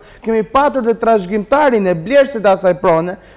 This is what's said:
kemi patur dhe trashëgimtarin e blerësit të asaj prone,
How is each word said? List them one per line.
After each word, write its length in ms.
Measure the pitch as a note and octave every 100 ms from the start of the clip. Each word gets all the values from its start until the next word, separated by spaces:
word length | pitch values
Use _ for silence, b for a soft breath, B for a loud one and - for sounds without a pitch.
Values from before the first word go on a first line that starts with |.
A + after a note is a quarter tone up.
| B B
kemi 220 | G#3+ A3+
patur 400 | G#3+ C4+ C#4+ B3+ A#3
dhe 80 |
trashëgimtarin 960 | A3+ A3+ A3 F3+ G#3+ G3 C#4+ D4+ A#3 F#3
e 60 | F3
blerësit 460 | E3 C#4 C4+ A3+ G3+
të 80 |
asaj 220 | F#3+ F#3+ F3+
prone, 380 | F#3+ D#3+ F3 F#3+ B